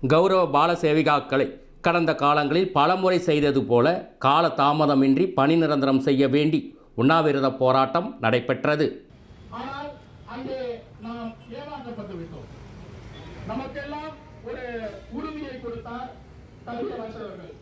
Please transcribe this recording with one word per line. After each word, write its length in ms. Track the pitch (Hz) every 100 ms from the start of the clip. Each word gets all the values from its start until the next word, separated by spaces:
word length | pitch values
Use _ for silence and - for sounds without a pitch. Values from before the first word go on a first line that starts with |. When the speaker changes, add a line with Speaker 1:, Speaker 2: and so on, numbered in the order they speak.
| 131
Speaker 1:
கௌரவ 420 | 156 185 190 170
பால 240 | 143 160
சேவிகாக்களை 840 | 170 165 151 151 147 - 139 127 - - -
கடந்த 340 | - 170 165 156
காலங்களில் 560 | 143 147 143 156 190
பலமுறை 480 | 151 147 185 185 180
செய்தது 440 | 175 151 143 135
போல 520 | 135 120 135 180 - -
கால 280 | 131 147 170
தாமதமின்றி 880 | - 143 147 151 139 135 135 185
பணி 220 | - 139 165
நிரந்தரம் 440 | 156 147 135 135
செய்ய 280 | 135 135 135
வேண்டி 480 | 139 151 156 - - - -
உண்ணாவிரத 560 | 123 165 151 139 135
போராட்டம் 680 | 127 127 131 131 135 139 -
நடைபெற்றது. 840 | 113 120 120 127 147 147 151 - - - - - -
Speaker 2:
ஆனால் 400 | 240 254 277 294 285 - - -
அங்கே 540 | 240 262 262 254 226 220 -
நாம் 320 | 214 233 233 226 -
ஏமாற்றப்பட்டு 600 | 240 285 285 240 214 190
விட்டோம். 340 | 180 165 160 - - - - - - - - - - 185
நமக்கெல்லாம் 640 | 233 269 285 277 294 302 311 - - 233
ஒரு 440 | 247 254 233 220 196 196
உறுதியை 500 | 226 311 302 277 254
கொடுத்தார் 500 | 240 233 240 240 254 - - - - - -
கல்வி 260 | 240 403
அமைச்சர் 300 | 240 220 220
அவர்கள். 320 | 208 190 165 143